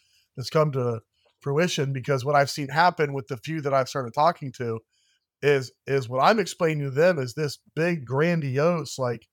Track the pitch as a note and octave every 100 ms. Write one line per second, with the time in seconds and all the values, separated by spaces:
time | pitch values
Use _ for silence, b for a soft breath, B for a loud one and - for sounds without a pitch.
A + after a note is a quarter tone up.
0 | b b b - B2 D#3 D#3 C3+ B2 A2+
1 | - _ _ _ C#3+ C#3+ F3+ - C#3 C3+
2 | B2 C3+ B2+ D3 C#3 - C3+ D3 F3 E3+
3 | D3 C#3 A#2+ C3 - D#3+ C#3+ C3+ B2+ C#3+
4 | B2 B2+ D#3 E3+ C#3 - A#2+ A2+ - _
5 | _ _ _ _ C#3 C#3+ B2+ _ - C#3
6 | A#2 C3 D#3 A3+ F3+ - E3 D3+ C#3 C3
7 | F3 E3+ B2+ C3 D3+ - _ - E3+ E3+
8 | A#2+ C3+ E3 E3+ C#3+ B2+ D#3+ F3 C3+ -
9 | B2 A#2 _